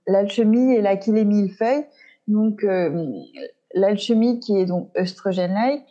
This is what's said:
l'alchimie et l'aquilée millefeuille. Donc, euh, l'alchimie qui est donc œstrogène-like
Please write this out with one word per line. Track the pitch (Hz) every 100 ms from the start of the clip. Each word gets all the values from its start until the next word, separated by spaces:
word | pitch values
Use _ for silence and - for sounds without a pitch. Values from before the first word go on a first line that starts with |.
| -
l'alchimie | 196 202 233 214 233 254
et | 240
l'aquilée | 202 196 208 220 208
millefeuille. | 208 196 185 226 285 294 _ - _ -
Donc, | 214 220 208
euh, | 208 185 165 165 151 95 - - - - _
l'alchimie | 185 196 202 - 226 233 240
qui | 233 196
est | 185
donc | 180 - -
œstrogène-like | 185 - 196 185 180 196 247 285 -